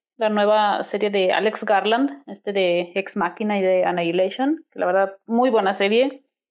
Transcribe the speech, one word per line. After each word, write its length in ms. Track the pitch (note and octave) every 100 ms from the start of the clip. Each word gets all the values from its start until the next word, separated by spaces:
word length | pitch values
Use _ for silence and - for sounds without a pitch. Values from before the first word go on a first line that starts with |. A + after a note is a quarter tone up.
| _ _
la 140 | A3
nueva 520 | G#3 G#3 G#3+ G#3 -
serie 280 | - G3+ G#3
de 200 | G3+ F#3
Alex 300 | - G3+ G#3+
Garland, 580 | A3 G3+ G3 A#3 C#4 C#4 -
este 280 | G3+ -
de 380 | G3 F3+ F3 F3
Ex 240 | F#3+ F#3+ G#3
Machina 400 | F3 F3 G#3+ G3+
y 40 |
de 220 | F#3+ F#3
Annihilation, 800 | F3+ F3 E3+ F3 F#3+ G3 C4+ D#4 -
que 60 | -
la 80 | F3+
verdad, 260 | F#3 G3 G3 -
muy 240 | A#3 B3+
buena 240 | A3 F#3+
serie. 500 | F#3 G3 A3+ C4+ - _ _ _